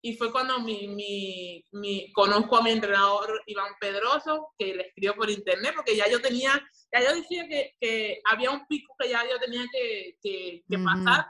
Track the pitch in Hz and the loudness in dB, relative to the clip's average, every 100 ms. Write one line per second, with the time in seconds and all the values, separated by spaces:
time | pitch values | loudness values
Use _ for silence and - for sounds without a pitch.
0 | 240 226 226 247 254 254 226 208 202 202 | -8 -4 -2 0 0 -2 -2 -6 -6 -8
1 | 208 202 196 185 180 170 _ 202 202 196 | -6 -6 -6 -8 -10 -14 _ -10 -4 -6
2 | 190 - 196 208 220 233 226 226 208 196 | -4 4 6 6 6 4 6 2 4 4
3 | 202 202 214 220 - 202 196 202 202 196 | 6 4 0 -4 -6 -6 -6 -4 -4 -2
4 | 233 294 311 311 311 _ 196 185 185 - | 2 0 2 -2 -4 _ -4 -4 -8 -2
5 | 196 208 214 208 202 180 240 302 247 214 | -2 0 -2 -2 0 0 0 -2 0 2
6 | 208 240 262 247 269 277 285 _ _ 240 | 4 2 0 0 2 0 -2 _ _ 2
7 | 254 339 330 349 320 294 277 _ 226 226 | 2 2 -2 -8 -4 -4 -4 _ -2 -2
8 | 214 190 208 220 254 285 - 302 - - | -2 -2 0 2 0 -2 -4 -8 -8 -6
9 | 254 240 240 247 247 240 247 262 233 208 | -2 0 -2 -2 -4 -6 -6 -4 -4 -6
10 | 185 - 202 190 185 170 _ 185 185 185 | -10 -10 -8 -8 -10 -14 _ -2 2 2
11 | 185 277 311 | 4 2 2